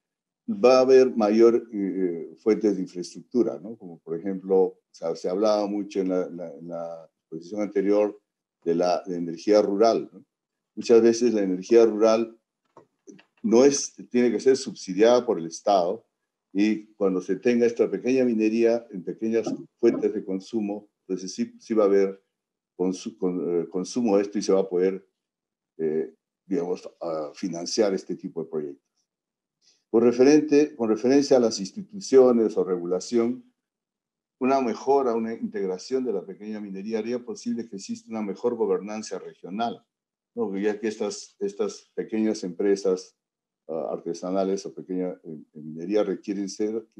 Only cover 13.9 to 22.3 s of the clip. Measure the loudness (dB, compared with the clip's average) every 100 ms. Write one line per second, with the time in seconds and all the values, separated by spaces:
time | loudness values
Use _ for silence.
13.9 | -14 -4 0 0 2 2 2 -2 -12 -6
14.9 | 2 4 4 2 -4 -6 -6 0 2 2
15.9 | -4 _ _ _ _ _ -2 0 -2 -8
16.9 | -4 -2 0 -4 -2 0 2 2 2 -2
17.9 | 0 0 2 2 2 0 2 2 2 -4
18.9 | -12 -10 -6 -2 -2 -2 -8 -12 _ 2
19.9 | 2 -2 -2 -6 -8 -6 -6 -4 -6 -12
20.9 | _ -10 -8 -8 -8 -10 -10 -4 2 4
21.9 | 4 2 -2 _